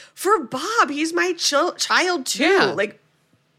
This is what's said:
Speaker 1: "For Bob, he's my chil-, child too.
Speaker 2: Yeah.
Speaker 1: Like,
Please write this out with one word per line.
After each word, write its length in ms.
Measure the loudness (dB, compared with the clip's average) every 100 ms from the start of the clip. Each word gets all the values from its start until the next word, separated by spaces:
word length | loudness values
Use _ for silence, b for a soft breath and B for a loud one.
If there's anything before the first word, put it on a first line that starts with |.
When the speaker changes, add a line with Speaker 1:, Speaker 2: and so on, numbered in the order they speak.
| B
Speaker 1:
"For 260 | -6 0 0
Bob, 500 | 0 -8 -2 0 0
he's 220 | 0 -2
my 200 | -2 -2
chil-, 380 | -2 0 2 0
child 520 | -2 0 0 2 -2 -4
too. 180 | 0
Speaker 2:
Yeah. 200 | 2 4
Speaker 1:
Like, 360 | 2 0 -4 -6 _ _ _ _ _